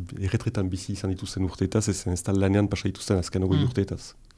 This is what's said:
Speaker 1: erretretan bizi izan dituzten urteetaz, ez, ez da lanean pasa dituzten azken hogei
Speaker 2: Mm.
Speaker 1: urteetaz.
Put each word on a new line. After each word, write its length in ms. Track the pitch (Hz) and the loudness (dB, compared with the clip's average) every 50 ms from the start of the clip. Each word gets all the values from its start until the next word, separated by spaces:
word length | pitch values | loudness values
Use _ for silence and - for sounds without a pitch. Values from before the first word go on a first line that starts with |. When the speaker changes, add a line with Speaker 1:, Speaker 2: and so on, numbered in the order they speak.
| 87 87 - - | -8 -8 -6 -4
Speaker 1:
erretretan 500 | 98 95 - 117 - 117 - 107 95 92 | -2 0 0 0 -2 0 -2 0 0 0
bizi 240 | 90 92 - - 101 | -2 -4 -6 -6 -6
izan 180 | 95 - 95 | -4 -2 -2
dituzten 320 | 95 92 - - - 92 95 | -2 -2 -4 -6 -2 -2 -2
urteetaz, 460 | 92 - - 98 95 - 107 104 - | -2 0 0 -2 2 2 2 2 2
ez, 180 | 95 - - | -2 -2 -2
ez 160 | 92 90 87 - | -2 -2 -2 0
da 80 | - 98 | 0 2
lanean 340 | 98 95 98 98 104 104 98 | 4 4 4 4 4 4 2
pasa 180 | 104 - - | 0 -2 -2
dituzten 300 | 101 92 - - - 104 92 | -4 -4 -4 -2 0 2 2
azken 240 | 85 - - 95 92 | 0 0 0 0 2
hogei 160 | 92 82 76 | 4 4 4
Speaker 2:
Mm. 80 | - | 2
Speaker 1:
urteetaz. 460 | 127 - - 98 - 92 80 - - - - - - - | 2 2 0 0 0 -2 -8 -10 -14 -18 -20 -20 -20 -20